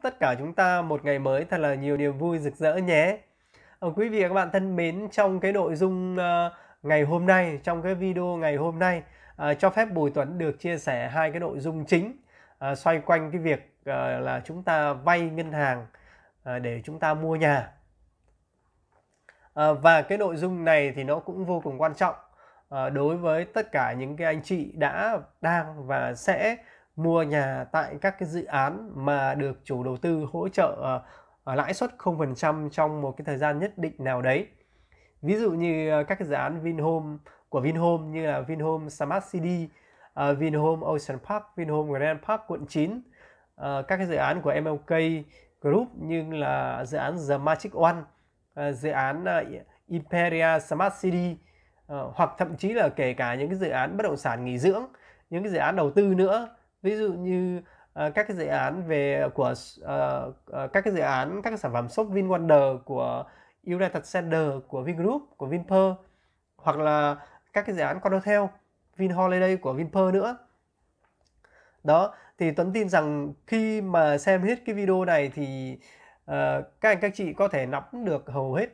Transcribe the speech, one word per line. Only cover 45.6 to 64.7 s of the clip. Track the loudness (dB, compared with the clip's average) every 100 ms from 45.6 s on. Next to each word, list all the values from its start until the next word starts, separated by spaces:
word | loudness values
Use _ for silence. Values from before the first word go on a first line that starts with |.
Group | 2 2 2 -6
như | -6 -4 -4
là | -4 -2 0 -2 -4 -6
dự | -4
án | -4 -4 -2
The | 0
Magic | 2 0 -2
One, | 2 2 2 -6 _ _ _ _
ờ, | -6 -6
dự | -4 -2
án, | 0 -2 -2 -2
ờ, | -2 -2 -8 -16 _ -8
Imperia | -8 -2 0 0 2 4 2
Smart | 0 0 0 0
City, | -2 0 -2 -4 _ _ _ _ -12
ờ, | -10 -6 0
hoặc | 0 0
thậm | -4 -2
chí | -2
là | 2 0
kể | 0 -2
cả | 0 -2 -2
những | -4
cái | -2
dự | -2
án | -2 -2 -2
bất |
động | -2 -2
sản | -4 -4 -4
nghỉ | 0
dưỡng, | 2 2 -2 -14 -20 _ _
những | -6
cái | -4
dự | 0
án | 0 2
đầu | 2
tư | 4 4 4
nữa. | 4 2 -2 -12 _ _
Ví | -4 -2
dụ | -2
như, | -2 -2 0 -2 -4 -10 _ _
ờ, | -4 -2 0
các | -2
cái | -2
dự | -2
án | 0 0 -2 -2
về | 0 2 0 0
của, | 0 -2 -2 -10 -14
ờ, | -6 -2 -2 -2 -6 -12 -12
ờ, | -8 -2
các | 0
cái | 0
dự | 0
án, | 2 0 -2 -4
các | -6
cái | -4
sản | -2
phẩm | -2 -2
shop | -2 -2
VinWonder | 0 0 2 6 6 6 0
của | -4 -4 -4 -4 -8 -18 _ _
United | -6 -2 -2 -2 -4
Center, | -4 0 0 0 -2
của | -8